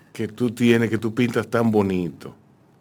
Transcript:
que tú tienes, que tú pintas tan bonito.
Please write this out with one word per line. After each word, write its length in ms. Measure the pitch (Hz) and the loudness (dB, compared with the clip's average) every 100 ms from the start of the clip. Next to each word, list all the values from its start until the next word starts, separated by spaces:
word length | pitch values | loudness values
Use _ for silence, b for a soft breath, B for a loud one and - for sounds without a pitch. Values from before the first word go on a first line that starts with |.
| b | b
que 160 | - 107 | -8 -8
tú 220 | - 123 | -4 -4
tienes, 380 | 117 120 117 113 | 2 4 4 2
que 80 | 110 | -2
tú 160 | 113 | -4
pintas 340 | 107 120 120 107 | -2 -2 -2 -2
tan 200 | 117 117 | 0 2
bonito. 640 | 107 98 92 85 - 64 - _ _ _ _ | 2 2 0 -4 -8 -18 -20 _ _ _ _